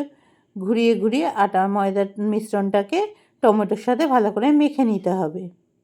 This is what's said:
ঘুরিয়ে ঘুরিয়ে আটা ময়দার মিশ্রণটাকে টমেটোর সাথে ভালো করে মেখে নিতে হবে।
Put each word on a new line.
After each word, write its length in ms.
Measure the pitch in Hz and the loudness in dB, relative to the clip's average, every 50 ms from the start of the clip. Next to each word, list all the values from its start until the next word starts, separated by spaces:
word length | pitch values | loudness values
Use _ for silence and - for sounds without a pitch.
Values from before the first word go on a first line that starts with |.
| 294 285 - _ _ _ _ _ _ _ - | -4 -6 -10 _ _ _ _ _ _ _ -14
ঘুরিয়ে 360 | 196 185 196 233 233 233 233 226 190 | -8 -4 -2 0 2 2 2 2 2
ঘুরিয়ে 240 | 196 220 226 285 330 - - 214 202 | 0 0 0 0 -2 -2 0 0 0
আটা 160 | 196 - 185 190 196 202 | 2 2 0 0 0 0
ময়দার 320 | 208 196 196 190 202 196 196 196 208 208 214 | 0 0 0 0 -2 -2 -4 -4 -4 -4 -2
মিশ্রণটাকে 680 | 208 220 220 - - 202 196 196 202 202 202 202 311 370 427 415 - - _ _ _ _ | -2 -4 -4 -4 -2 -2 0 0 0 0 0 0 -2 -4 -4 -4 -8 -14 _ _ _ _
টমেটোর 400 | - 226 208 220 208 - 226 214 - | 2 4 4 4 2 -2 -4 -4 -2
সাথে 180 | 247 247 233 330 285 262 | -2 0 0 0 2 2
ভালো 140 | 240 208 196 208 | 2 2 0 0
করে 120 | 208 233 294 302 294 | 0 2 2 4 4
মেখে 240 | 294 285 294 269 262 226 | 2 2 2 0 0 0
নিতে 240 | 208 190 185 180 185 190 | 0 0 -2 -2 -2 -2
হবে। 240 | 175 151 160 185 190 175 - _ _ _ _ _ | -2 -4 -6 -8 -12 -14 -16 _ _ _ _ _